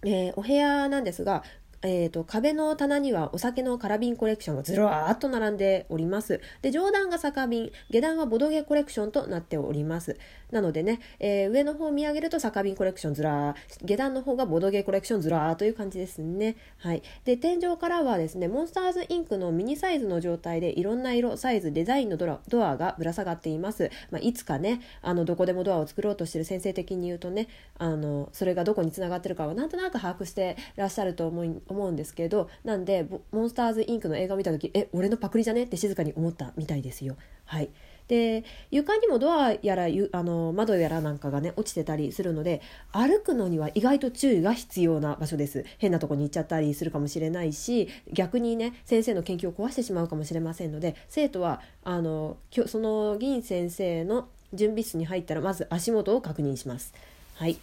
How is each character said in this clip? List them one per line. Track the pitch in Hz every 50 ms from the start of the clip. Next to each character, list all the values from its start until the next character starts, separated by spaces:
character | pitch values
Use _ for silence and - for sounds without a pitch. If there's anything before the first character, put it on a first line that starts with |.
| -
え | 202 214 185 185 180
ー、 | -
お | -
部 | 208
屋 | 226 277 285 294 285 285 285 277 277
な | 277 277
ん | 254
で | 190
す | 170 - 175
が、 | 196 196 156 - - - - - - - - -
え | 190 185 175 170
ー | 165
と、 | - 165 165
壁 | - - 220 233 294 311
の | 302 311 311 311
棚 | 302 285 285 285
に | 285 285 277 233
は | 170 156 - -
お |
酒 | 170 - 247 247 254
の | 254 254 247
空 | 240 214 196 208 214
瓶 | 240 240 240
コ | 233 233
レ | 220 214
ク | 214
シ | - -
ョ | 156
ン |
が | 135 139
ず | 156 185
ら | 190 208 208 170 151 151 165
ー | 226
っ | 233
と | - 277
並 | 254 233 220 208 208
ん |
で | 196 196 196 190 185 - -
お | 165
り | 160 160
ま | 170 190 208 220
す。 | - 190 - - - - - -
で、 | 277
上 | 269 311 370 403
段 | 415 403 392 370
が | 339 330
酒 | 330 285 285 277 269
瓶、 | 240 233 233 226 - - - - -
下 | - 226
段 | 262 320 320
は | 320 311
ボ | 240 220 226
ド | 277 302
ゲ | 311 311 294
コ | - 294
レ | 294 285
ク | 294
シ | - 226
ョ | 208
ン | 214
と | 208 294 269
な | - 185 170
っ |
て | 170 - 175
お | 151 139 -
り | 147 147 147
ま | 156 165 170
す。 | 170 - - - - - - - - -
な | - 226
の | 202 170 151
で | 156 165
ね、 | 208 233 233 - - - -
え | - 208 202 202 196
ー、 | 196
上 | 220 269 285
の | 294 302
方 | 294 320
を | 311
見 | 294 285 302
上 | 302 294
げ | 302
る | 311 330
と | 339 320
酒 | - 220 - 202 196
瓶 | 202 190
コ | - 196
レ | 185
ク | 185 -
シ | -
ョ | 156
ン | 147
ず | 139 156
ら | 156 147 143 147 147 143
ー、 | - - - - - -
下 | 180 208
段 | 220 269 277 262
の | 262
方 | 254 277 254
が | 247 262
ボ | 190 160 165
ド | 180 196
ゲ | 196 202 196
コ | 202
レ | 190 196
ク | 190
シ | - 233
ョ |
ン | 202
ず | 160 160
ら | 170 160 151 160
ー | 165
と | 165 202
い | 214
う | 220
感 | 220 208 196
じ | 185
で | 185 185
す | 180 - -
ね。 | 156 160 175 196 214 220 226 - - - -
は | - - 175 170
い。 | - - - - - -
で、 | 247 247
天 | 247 247 330 359 349
井 | 349 359 349
か | 330 349 339
ら | 349 349 311
は | 262 220
で | 180 160
す | 156 -
ね、 | 185 180
モ | 170 208 269
ン | 320
ス | 339 -
タ | 370
ー | 370 370 349
ズ | 359 339
イ | - 339
ン | 349 330
ク | - - 190
の | 185 175
ミ | 165 170 196
ニ | 240 294
サ | 294 - 381
イ | 349 294
ズ | 240
の | 202 180 170
状 | 165 175 170
態 | 165 - 170 170 165
で、 | 175 170 -
い | - 175
ろ | 202 226
ん | 247
な | 254 254 240
色、 | 240 240 240 -
サ | - - 247
イ | 240 208
ズ、 | 175 160
デ | 147 156 170
ザ | 202 254
イ | 285 262
ン | 214
の | 175
ド | 156 180
ラ-、 | 165 143 - -
ド | - - 240 220
ア | 170 135
が | 123 165 185 - -
ぶ | 165
ら | 165 170
下 | - 196
が | 185
っ | 170 165
て | - 165
い | 156
ま | 156 180 202
す。 | 220 - 175 - - - - -
ま | - 160
あ、 |
い | - 240 240
つ | - -
か | - 160 135
ね、 | 160 208 240 240 - - - -
あ | - - 180
の、 | 175 170
ど | 165 175
こ | 170 185
で | 180 180
も | 185 180
ド | 202 185
ア | 165
を | 151
作 | 147 - - 202
ろ | 214
う | 202
と | 202 170
し | 165
て | -
る | 165 160
先 | - 190 185
生 | 175 196 185
的 | - 175 - 190
に | 180 175
言 | 175 175
う |
と | 175 - 180
ね、 | 180 208 233 233 - - - - - -
あ | 175 165 160
の、 | 151 151 147 147 143 143 - -
そ | - 190
れ | 180 180
が | 180 170
ど | 202 214
こ | 208 170
に | 165
繋 | 156 - 185 175
が | 180
っ | 180
て | 175 190
る | 185
か | - 160
は | 147 165
な | 220 285
ん | 320
と | 370
な | 359 370 370
く | - 240
把 | - 180 180
握 | - 196
し | 170 -
て | - 190 180 - - - - -
ら | - 202
っ | 196
し | - -
ゃ | 202
る | 185 170
と | 175 170
思 | 165 165 170 170
い、 | 165 160 - - -
思 | 190 202 202
う | 185 170
ん |
で | 143 151
す | - -
け | - 165
ど、 | 165 208 208 175 - - - -
な | 233 214
ん | 196 180
で、 | 190 196 185 160
ボ-、 | 147 185 - - -
モ | - 214 226
ン | 233
ス | 233
タ | - 240 233
ー | 226
ズ | 220 220
イ | - 233
ン | 220
ク | - 175
の | 156
映 | - 185
画 | 185 196
を |
見 | 196 190
た | 185
時、 | 160 160 - - -
「え、 | 202 208 -
俺 | - 170 185
の | 202 226
パ | 233 - 196
ク | -
リ | 226 226
じ | 226
ゃ | 220
ね？」 | 240 247
っ |
て | 240 -
静 | 170 - 202 190
か | 196 165
に | 151 -
思 | 156 160
っ | 170 170
た | - 147 123 -
み | - 156
た | - 160
い | 143
で | 127 131
す | 127 - 139
よ。 | 135 135 - - - - - -
は | - - 160
い。 | 143 - - - - - - - - -
で、 | 240 233 233 226 226 220 226 - - - - -
床 | - 277 294 339 415
に | 440 -
も | 453 302 233
ド | 247 311 339
ア | 311 277 240 214
や | 214 - 202 190
ら、 | 180 180
ゆ-、 | 170 165 190 202 -
あ | - 180
の、 | 170 175 170 165 165 165 160
窓 | 196 226 226 208
や | 180 165 151
ら | 160 165
な | 156 151 147
ん |
か | 143 - 143
が | 139 143
ね、 | 151 175 -
落 | - 214 -
ち | -
て | 175 151
た | 151 156
り | 151 151 139
す | - -
る | 190 180 165
の | 156 151
で、 | 175 170 147 - - - - - -
歩 | - 196 240 269 370 415
く | 415 - 320
の | 240 196
に | 185 170
は | 156 151 151 -
意 | 214
外 | 208 247 277 277
と | 285 247
注 | 247 - - 277 233
意 | 175
が | 160 202
必 | 240 240 - - - 185
要 | 175 165 165 151
な | 147 147 147
場 | - 156
所 | 151 165
で | 147 147
す。 | 139 - 135 - - -
変 | - - 196
な | 180 165
と | - 147
こ | 151
に | 143 147
行 |
っ | 143
ち | -
ゃ | 170
っ | 156
た | - 170 160
り | 156 147 143
す | 143 165
る | 160
か | 160 151
も | 147
し | 143 - 165
れ | 160 160
な | 165 180 170
い | 160 147
し、 | - - - 240 233 202 - - - - -
逆 | - - 185 175 180 247
に | 240 233 233
ね、 | 226 226 240 240 - -
先 | - 247 226 226
生 | 240 214
の | 180 165
研 | - 185
究 | 175 180
を | 180 175
壊 | - 202 254
し | 285
て | - 233
し | 233 196
ま | 170 170
う | 165
か | 165
も | 156 151
し | 147 165
れ | 165
ま | 165 160 165
せ | - 185
ん | 156 151
の | 151
で、 | 160 170 151 - -
生 | - - 302 302 285
徒 | 294 180
は、 | 180 170 139 - - - - - -
あ | 190 180 175
の、 | 165 160 156 156 156 156 - - - -
き | - 247
ょ-、 | 226
そ | 220 - 220
の | 220 220 214 214 214 208 208
銀 | 208 233 277 277 247 226
先 | - 190 180 175 175
生 | 170 - 196 180 170 165 165
の | 185 214 247 240 - - - - - -
準 | 185 214 214
備 | 220 214 220
室 | - -
に | 165 165
入 | 160 185 185
っ | 170
た | - 156
ら、 | 156
ま | 160 190 190
ず | 175 - -
足 | 165 175 170 233
元 | 233 214 202 196 214
を | 262
確 | - 160 151 -
認 | 147 139 135
し | 127 -
ま | 135 123 127
す。 | - - - - - - - - - - -
は | - 165
い。 | 165 165 -